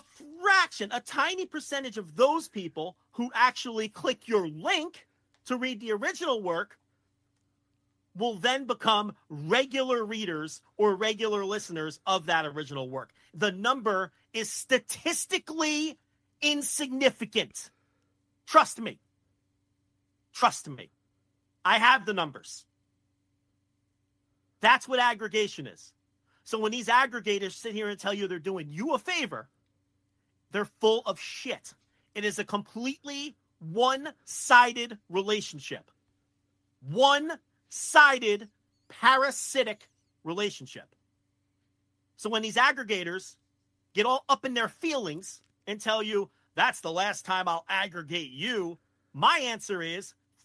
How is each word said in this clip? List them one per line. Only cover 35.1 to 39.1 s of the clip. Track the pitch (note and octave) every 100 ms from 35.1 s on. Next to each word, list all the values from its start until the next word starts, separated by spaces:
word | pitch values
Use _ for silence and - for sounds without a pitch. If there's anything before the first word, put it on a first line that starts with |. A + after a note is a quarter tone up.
| F3+ G3 G#3+ - D3+ - B2 - _ _ _ _ _ _ _ _ _ C3 F3+ C#4 C#4+
One-sided | D#4 D#4 _ _ _ - - D#4 D4 C4 A3+ G#3 G#3+ _ _ _ _
parasitic | - A#3+